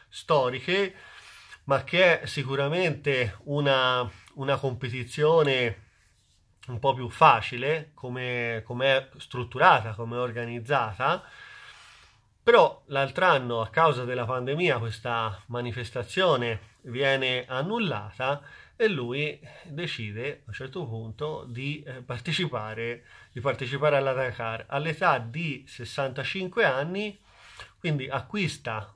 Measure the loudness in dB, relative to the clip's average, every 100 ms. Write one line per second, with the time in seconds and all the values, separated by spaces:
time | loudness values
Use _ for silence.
0 | _ -10 0 2 2 -2 -2 0 0 -6
1 | -20 -20 -20 -20 -20 -12 -2 -2 0 4
2 | 6 4 0 -6 -4 -2 0 0 0 0
3 | 0 0 0 -4 -4 0 4 4 4 2
4 | 0 -8 -16 -6 -2 0 -2 -4 -6 -6
5 | -6 0 4 6 4 4 2 -2 -12 _
6 | _ _ _ _ _ _ -10 0 0 0
7 | -4 6 8 8 2 -4 -2 -2 -4 -12
8 | -10 -8 -4 -4 -2 -4 -6 0 2 2
9 | 0 -12 -12 -8 -6 4 6 6 4 -6
10 | -6 -4 -4 -4 -6 -6 -2 0 0 -2
11 | 0 -2 -6 -20 -20 -20 -20 -20 -20 -20
12 | -20 _ _ _ 6 8 8 4 -6 -2
13 | -2 2 4 4 2 -2 0 4 4 4
14 | -2 -4 -2 -4 -2 0 0 0 -2 -6
15 | -4 -2 -2 -6 -8 -6 -6 -6 -8 -8
16 | -4 2 4 4 2 -4 -8 _ -8 0
17 | 2 2 2 -2 -2 -4 -2 -2 -2 -4
18 | -8 -4 -2 -2 -6 -20 -16 -2 0 0
19 | -4 -4 -4 -6 -16 -20 -14 -8 -8 -8
20 | -8 -8 -8 -10 -12 -12 -10 -10 -8 -8
21 | -10 -8 -8 -8 -10 -8 -6 -8 -10 -12
22 | -10 -8 -4 -2 -2 -4 -6 -6 -6 -6
23 | -12 -20 -16 -4 -2 -2 -4 0 2 4
24 | 2 0 -2 -4 -6 -8 -6 -4 -4 0
25 | 2 2 -2 -6 -6 -6 -12 -16 -8 -4
26 | -4 -4 -6 -6 -4 2 2 2 -2 -4
27 | -6 -10 _ -20 -20 -20 -20 _ -2 -2
28 | -2 -6 -4 -2 -2 -4 -6 -8 -8